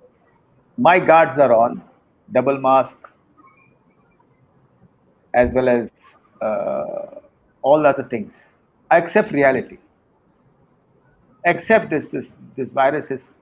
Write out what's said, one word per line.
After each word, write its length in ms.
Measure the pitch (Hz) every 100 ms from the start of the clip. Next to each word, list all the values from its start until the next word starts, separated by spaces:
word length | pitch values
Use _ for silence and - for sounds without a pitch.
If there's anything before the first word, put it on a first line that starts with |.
| _ _ _ _ _ _ _ -
my 200 | 147 185
guards 380 | 160 160 151 135
are 140 | 131
on, 300 | 113 120 - - _ _ _ -
double 260 | 127 127 139
mask, 380 | 135 135 127 _ - _ _ _ _ _ 1077 _ _ _ _ _ _ _ _ _ _ _ _ _ _ _ _
as 160 | 120 120
well 160 | 123 127
as, 220 | 120 110 _ _ _ _ -
uh, 800 | 110 104 - 67 76 - - - _ _ _ _
all 240 | - 151 147
other 180 | 135
things. 300 | - 117 101 _ _ _ _ _ -
I 80 | 170
accept 320 | 170 214 208
reality. 460 | 143 139 123 98 - _ _ _ _ _ _ _ _ _ _ _ _ _ _ _ _ 170
Accept 440 | 170 - 226 -
this, 180 | 151 -
this, 180 | 143 - _ - -
this 120 | 117
virus 420 | 131 135 147 -
is, 120 | 131 _ _